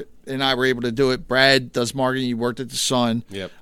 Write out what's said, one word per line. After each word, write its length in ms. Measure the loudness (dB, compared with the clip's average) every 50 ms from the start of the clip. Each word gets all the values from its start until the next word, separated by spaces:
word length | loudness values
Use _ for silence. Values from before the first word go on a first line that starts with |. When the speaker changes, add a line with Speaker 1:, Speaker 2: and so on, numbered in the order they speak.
| -14 -14 -16 -20 -10
Speaker 1:
and 160 | -8 -4 -2
I 120 | 0 0 0
were 100 | 2 2
able 160 | 0 0 0
to 100 | -2 -4
do 200 | 0 2 2 2
it, 180 | 2 -2 -2 -2
Brad 420 | 2 4 6 6 6 4 2 0
does 240 | -4 -2 -2 -2 -2
marketing, 320 | -2 -2 0 0 -2 -2 -2
he 40 | -2
worked 240 | -2 -2 -4 -4 -4
at 120 | -8 -8
The 60 | -6
Sun. 480 | -4 -2 0 2 2 2 2 0 -2 -4 -8
Speaker 2:
Yep. 240 | -10 -10 -10 -10 -12 -10